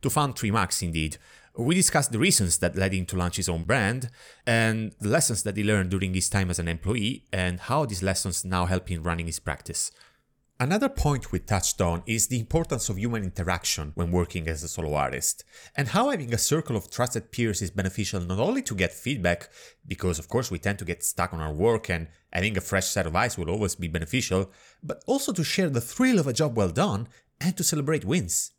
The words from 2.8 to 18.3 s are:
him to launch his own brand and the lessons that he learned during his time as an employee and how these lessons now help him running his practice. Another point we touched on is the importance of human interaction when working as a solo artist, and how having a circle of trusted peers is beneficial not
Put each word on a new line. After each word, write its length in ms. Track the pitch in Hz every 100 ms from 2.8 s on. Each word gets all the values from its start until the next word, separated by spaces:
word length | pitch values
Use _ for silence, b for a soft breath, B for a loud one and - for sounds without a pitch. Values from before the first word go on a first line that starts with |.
| 95
him 120 | 95 90
to 100 | 92
launch 200 | 87 -
his 120 | 92
own 140 | 82
brand 460 | 82 131 101 123 123 B B B -
and 480 | 117 113 110 110 -
the 80 | 101
lessons 340 | 143 - 113
that 140 | 107 98
he 60 |
learned 260 | 104 107 92
during 240 | 95 92
his 160 | 92 -
time 200 | 104 92
as 100 | 87
an 80 | 85
employee 580 | 82 95 120 104 135 _
and 260 | 98 90 90
how 260 | - 139 143
these 180 | 98
lessons 420 | 95 92 98 85 90
now 200 | 92 90
help 240 | 92 -
him 140 | 87
running 220 | 80 85 85
his 140 | 80
practice. 520 | - 69 - 76 - b b b b _ _ _
Another 300 | 127 202 269
point 460 | 269 151 139 -
we 60 | 90
touched 420 | - 101 - -
on 200 | 87 85 87
is 220 | 113 -
the 120 | 127
importance 480 | 107 160 165 131 -
of 100 | 95
human 280 | 117 117 95
interaction 640 | - 85 87 - - 73 78
when 140 | 85
working 380 | 87 87 90 80
as 160 | 78
a 60 | 85
solo 240 | - 78
artist, 500 | 73 67 65 - - - B B -
and 140 | 135
how 200 | 190 269
having 240 | 240 123
a 40 | 117
circle 400 | - 156 156 131
of 120 | -
trusted 400 | - 123 113 -
peers 280 | - 113 101
is 100 | 90
beneficial 500 | 95 95 101 98 98
not 180 | 87